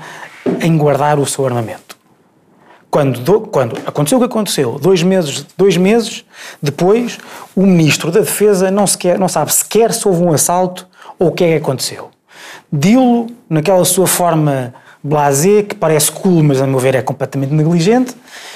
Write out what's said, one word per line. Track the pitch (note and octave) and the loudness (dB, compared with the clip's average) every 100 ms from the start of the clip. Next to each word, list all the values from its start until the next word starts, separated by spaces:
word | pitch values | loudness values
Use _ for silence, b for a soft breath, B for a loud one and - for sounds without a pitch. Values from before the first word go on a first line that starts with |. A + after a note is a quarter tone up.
| B B B B - - | B B B B -6 -2
em | E3 D#3+ | 0 2
guardar | D3 C3+ D3 D3 | 2 2 0 0
o | C3 | -2
seu | - | -2
armamento? | C3+ A#2+ A2 - - - _ _ _ _ _ b b b b | -4 -4 -6 -12 -18 -20 _ _ _ _ _ b b b b
Quando | D#3+ C#3 A#2+ | -2 0 -2
do, | C3+ G#3+ | 0 0
quando | - D3 A#2+ - - | 0 -2 -2 -6 -8
aconteceu | - D3 B3+ | -4 0 0
o | |
que | A#3+ | 0
aconteceu, | A3 G3 - B2+ A2+ | -2 -4 -2 -4 -2
dois | D3+ F#3+ | 0 2
meses, | F3+ F#3+ D3 - D3 - | 2 0 -2 -8 -12 0
dois | G3 F3+ | 2 2
meses | F#3 A#3 A3+ - - B B B | 2 2 0 -10 -18 B B B
depois, | D3 C#3+ F3+ A3+ A#3 - B B B | -6 0 2 2 -2 -8 B B B
o | - G3 | 0 4
Ministro | F3 D#3 - E3 | 4 4 0 0
da | G3 | 0
Defesa | G3+ - G#3 F#3+ F#3+ | 0 2 2 2 2
não | G3 F#3+ | 2 0
sequer, | - F3+ G3 | 0 -2 0
não | F#3 | 0
sabe | D#3+ D3 | -2 -2
sequer | - - G#3 A#3 | -2 0 2 2
se | A#3 G#3 | 0 0
houve | E3+ | 2
um | F3 | 2
assalto | C#3+ - F3 F#3 F#3 - B B - | 2 0 0 -2 -6 -18 B B -2
ou | E3 | -2
o | |
que | D#3 | 2
é | F3 | 0
que | D#3+ | 2
aconteceu. | D#3 B2+ - A2 - _ _ B B B B | -2 -4 -8 -10 -18 _ _ B B B B
Dilo, | D3+ E3+ B3+ B3+ A#3 A#3 - _ | 0 4 4 4 2 -2 -12 _
naquela | D#3 D#3+ F#3 | -2 2 2
sua | E3+ - F3 | 2 2 0
forma | - F3 D#3+ D3+ C3+ A#2+ B B B | 0 0 2 0 -2 -6 B B B
blasé, | C#3+ D3+ C#3+ C#3 F3+ G#3 | -4 0 2 2 2 2
que | G#3 - | 0 -4
parece | D#3+ D#3 D#3 | 0 0 0
cool, | - G3 E3+ | -2 0 2
mas | D3+ C3 | 4 2
a | C3+ | 0
meu | C3 | 0
ver | B2+ B2+ | 0 0
é | |
completamente | A#2 C3 B2+ C#3 C3+ | -4 -6 -6 -6 -2
negligente, | D#3 D3+ F3 E3+ B3 B3+ - B B B | 0 0 2 2 2 0 -6 B B B